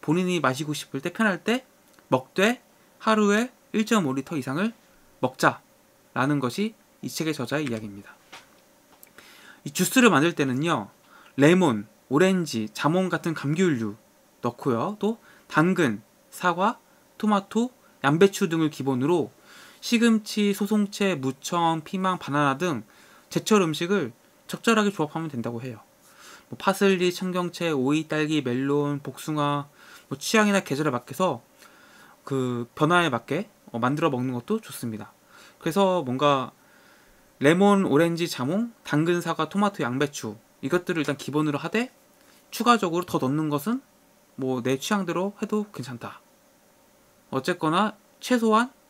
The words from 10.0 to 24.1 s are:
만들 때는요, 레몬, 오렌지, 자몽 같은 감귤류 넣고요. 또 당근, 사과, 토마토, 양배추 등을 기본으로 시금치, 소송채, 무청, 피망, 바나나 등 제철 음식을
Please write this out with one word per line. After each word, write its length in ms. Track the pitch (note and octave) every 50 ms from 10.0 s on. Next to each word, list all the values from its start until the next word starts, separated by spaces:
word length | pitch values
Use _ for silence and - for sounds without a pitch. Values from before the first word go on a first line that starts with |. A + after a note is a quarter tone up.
| A#3+ A3
만들 240 | E3+ C3+ D3+ E3+ E3
때는요, 560 | - C#3+ C3 B2 C3 D#3 F3 D#3 A#2+ G2 - - _ _ _ - - - - _
레몬, 500 | C3 C#3 D#3 F3+ F#3 F3+ D3 A2+ G#2 G#2+ - _ _ _ _
오렌지, 600 | B2+ D#3 F#3 F#3+ F#3+ F3+ E3 D3 - A2+ G#2+ G#2+ -
자몽 360 | - - D3 E3 F#3 F#3 F3
같은 240 | E3+ D#3 - E3+ D#3
감귤류 640 | - - C#3 D#3 E3+ F#3+ E3+ C#3+ A2+ A2+ G#2 G#2 - _ _ _ _ _ _ _ _
넣고요. 560 | - A#2+ - - - C#3+ A#2 A2+ C#3 F#3+ G#3+ -
또 200 | G3 G#3+ A#3 - - - - - _
당근, 540 | - - D#3 D#3+ F3+ F#3 F3 D#3+ A#2+ G#2 G#2+ - _ _ _ _ _
사과, 500 | - - - F3+ E3 F3 F#3+ A3+ B3+ - _ _ _ _ _ _ _
토마토, 540 | - A3 G#3+ G#3 G3 G3+ - - A3 A#3+ B3+ - _ _ _ _ _ -
양배추 460 | C#3 D3+ E3+ G3 G3 G3 - G3+ E3+
등을 200 | E3 E3 D#3+ D3
기본으로 640 | D3 - C3 C3+ C3 B2 C3 D#3+ F3+ E3 A#2 G#2+ - _ _ - - - - - - -
시금치, 720 | - - A#3+ A3 A#3 A#3 A3 G#3+ G#3+ - - G#3+ G#3 G3+ G3
소송채, 640 | - G#3 G3+ A3 G#3 G#3 G3 - - G3+ F#3+ F3
무청, 640 | C#3+ B2+ C3+ C3+ - - - F3+ F3 E3+ E3 E3 D#3+ D3+
피망, 360 | - - F#3 F#3+ F#3+ F#3 -
바나나 380 | - - C#3 D3 C#3+ C#3 C3
등 260 | C#3 F3+ F3 C#3 A2 - - - - - - - - - _
제철 320 | - E3 - - G#3+ G3+
음식을 520 | F3+ D#3+ D3 - F3 E3+ G#3 G3 C#3+ A2+